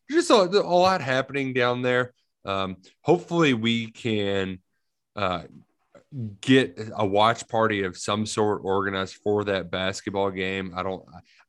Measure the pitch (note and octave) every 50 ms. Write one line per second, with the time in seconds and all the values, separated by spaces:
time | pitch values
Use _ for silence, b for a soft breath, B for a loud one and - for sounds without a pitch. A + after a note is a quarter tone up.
0 | b - C#4 E4+ E4+ - C#4+ A3 F#3 F3 F#3+ G3+ - - F3 F3+ F3+ F#3 F#3+ F3+
1 | C#3 C3 C3 C3 C3+ - C3+ C#3 C3+ C3 B2+ B2+ B2 B2 B2 B2 B2 B2 B2 B2
2 | B2+ B2 _ _ _ _ _ _ - G2+ G2 G2 F#2+ F#2+ F#2 - - b b b
3 | - C#3+ D3+ D#3+ E3+ - E3+ E3+ E3 C#3+ B2+ A2 A2 A#2 A#2 A#2 A2+ A2+ - -
4 | - A#2+ A2 G#2 G2+ G2+ G2 G2 F#2+ F#2+ F#2 F2+ _ _ _ _ _ _ _ _
5 | _ _ - G#2 G2+ F#2 F2+ E2 D2 C2+ C2+ C#2+ _ _ _ _ _ _ - -
6 | _ _ D3 C3+ A2+ G#2+ G2 - - - C3 C3 B2 - - - A2 A2 - -
7 | G#2+ G2 G2 G2+ G#2+ A2+ A#2 - - - - A2 A2 G#2+ G#2+ G2 G2 F#2 F2 -
8 | - - G#2 G#2 G#2+ G#2 - A2 G#2+ G#2 G2+ - - F#2+ F#2+ G2 G2 G2 G2 F#2+
9 | F#2+ F#2 - - - G#2 G#2 G#2 G#2 G2+ G2 F#2+ F2 E2+ F#2 F2+ F#2 F#2+ G2 -
10 | - G#2 F#2+ G2 G2 G2 F#2 F#2+ F#2 F#2+ F#2+ G2 F#2+ F#2 F2 F#2 F#2 F#2+ F#2+ -
11 | - - D2+ F2 - b b b b